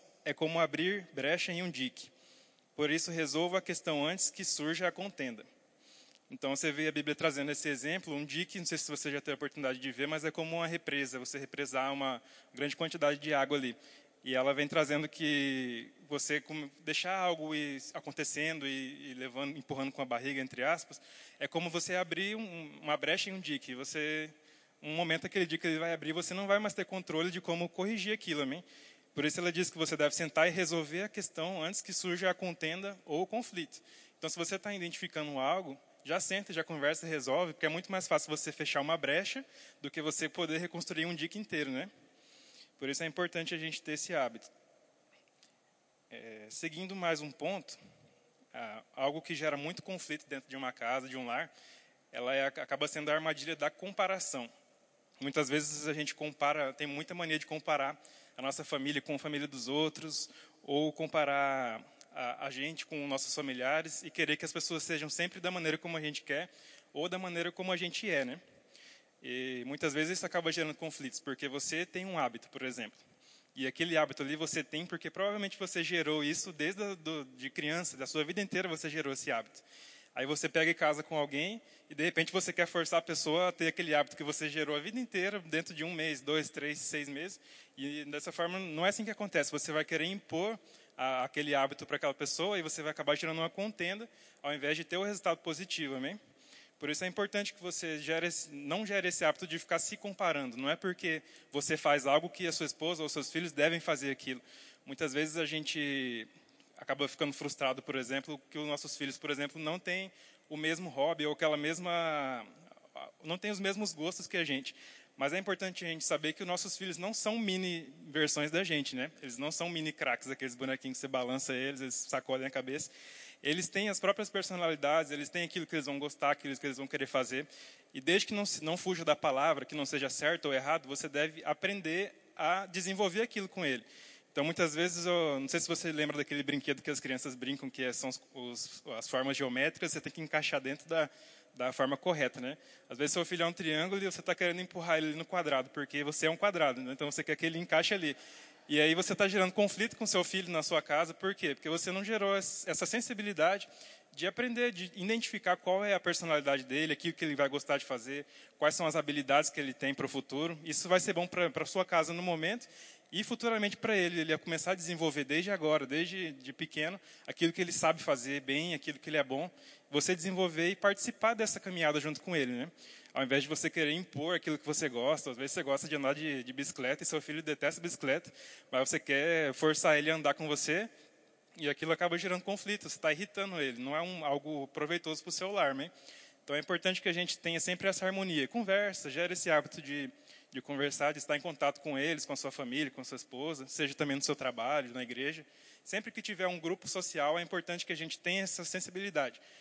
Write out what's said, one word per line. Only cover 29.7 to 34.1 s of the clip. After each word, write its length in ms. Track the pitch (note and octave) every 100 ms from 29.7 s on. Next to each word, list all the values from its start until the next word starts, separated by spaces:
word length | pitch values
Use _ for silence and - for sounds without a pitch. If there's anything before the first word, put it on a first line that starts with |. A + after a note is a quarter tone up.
que 60 | E3
você 200 | D#3+ D#3
deve 160 | D3
sentar 340 | - D#3+ - E3+
e 40 |
resolver 520 | E3+ E3+ E3 D3 E3
a 60 | G#3
questão 540 | - - - E3 F#3
antes 180 | D#3+ D#3
que 100 | -
surja 380 | F3+ F#3 F3 F#3
a 40 |
contenda 640 | F3+ F#3 E3 D#3+ F3 G3 F#3+ -
ou 180 | D#3
o 40 | F#3
conflito. 540 | A3+ - F3+ D3+ - - - -